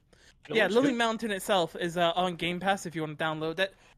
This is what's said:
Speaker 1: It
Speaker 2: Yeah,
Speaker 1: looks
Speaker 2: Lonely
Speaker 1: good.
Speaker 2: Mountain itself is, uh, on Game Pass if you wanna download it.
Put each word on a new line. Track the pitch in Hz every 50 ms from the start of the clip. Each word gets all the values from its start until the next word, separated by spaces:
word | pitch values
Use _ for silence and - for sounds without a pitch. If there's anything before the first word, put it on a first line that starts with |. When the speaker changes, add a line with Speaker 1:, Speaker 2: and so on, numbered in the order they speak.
| _ _ _ - _ - _ _ - -
Speaker 1:
It | 240
Speaker 2:
Yeah, | 220 208
Speaker 1:
looks | 180 202
Speaker 2:
Lonely | 240 277 285
Speaker 1:
good. | 247 233
Speaker 2:
Mountain | 233 226 226 220 233 220
itself | 202 190 - - 208 185 165 165 -
is, | - 185 175 160 180
uh, | 170 165 170
on | 180 185 185 175
Game | 156 170 170 175 180
Pass | 180 196 196 196 - 175
if | 156
you | 165
wanna | 156 151 151
download | 151 165 160 156 156 156 160 165 170
it. | 190 190 - _ _ _ -